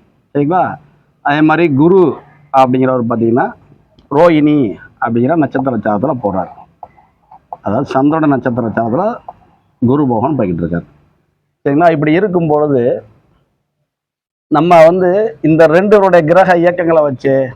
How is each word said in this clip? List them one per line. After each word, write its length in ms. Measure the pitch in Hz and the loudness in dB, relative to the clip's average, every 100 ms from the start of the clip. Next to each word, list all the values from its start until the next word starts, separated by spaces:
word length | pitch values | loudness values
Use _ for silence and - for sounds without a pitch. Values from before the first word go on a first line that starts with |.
| _ _ _ 143 | _ _ _ -6
சரிங்களா? 260 | 143 180 131 - _ _ _ _ 143 | -2 -2 -4 -8 _ _ _ _ -4
அதே 160 | 147 156 | 0 0
மாதிரி 160 | 156 175 135 | 2 0 2
குரு 180 | 160 190 165 - - _ _ - | 2 4 2 -2 -14 _ _ 0
அப்படிங்கிறவர் 500 | 127 127 131 127 117 | 2 2 0 -2 -2
பாத்தீங்கன்னா 360 | 117 113 120 202 - _ _ _ _ _ | -2 0 0 -2 -8 _ _ _ _ _
ரோஹிணி 460 | 143 175 156 151 151 117 85 - _ | 2 4 4 2 2 -2 -6 -18 _
அப்படிங்கிற 380 | 123 117 127 170 | -4 -2 0 0
நட்சத்திர 380 | 135 135 131 120 | -2 -2 -4 -4
சாரத்துல 340 | 110 104 127 127 104 | -4 -2 -4 -4 -4
போறாரு. 260 | 92 - - - _ - _ _ _ _ - _ - - | -6 -8 -14 -20 _ -20 _ _ _ _ -20 _ -14 -6
அதாவது 200 | 107 143 131 | -6 -4 0
சந்திரன 360 | 143 160 151 135 | 0 0 -2 -2
நட்சத்திர 360 | 131 120 113 104 | -4 -4 -4 -4
சாரத்துல 320 | 117 127 208 254 - - _ _ _ _ 117 | -4 -2 -4 -6 -16 -20 _ _ _ _ -2
குரு 180 | 143 139 | 0 0
பகவான் 260 | 117 135 139 | -2 -2 -2
போய்கிட்டு 240 | 101 85 85 | -4 -4 -4
இருக்காரு, 220 | 85 - _ _ _ _ _ _ _ 143 | -6 -10 _ _ _ _ _ _ _ -4
சரிங்களா? 280 | 143 170 160 | 0 0 0
இப்படி 220 | 139 160 | 0 0
இருக்கும் 320 | 202 175 165 | 0 -2 -2
பொழுது 280 | 147 151 135 117 107 - _ _ _ _ _ _ _ _ _ _ _ _ _ _ | -2 0 0 -2 -4 -10 _ _ _ _ _ _ _ _ _ _ _ _ _ _
நம்ம 320 | 147 170 170 160 | -2 4 6 6
வந்து 240 | 180 180 190 220 - 151 | 4 0 0 -2 -4 0
இந்த 140 | 156 160 165 | 2 4 4
ரெண்டுவருடைய 460 | 202 208 190 175 151 | 4 2 4 2 4
கிரக 320 | 170 185 175 170 | 2 4 2 0
இயக்கங்களை 360 | 175 165 165 147 | 0 0 2 0
வச்சு 260 | 127 139 135 131 | -2 -2 0 -2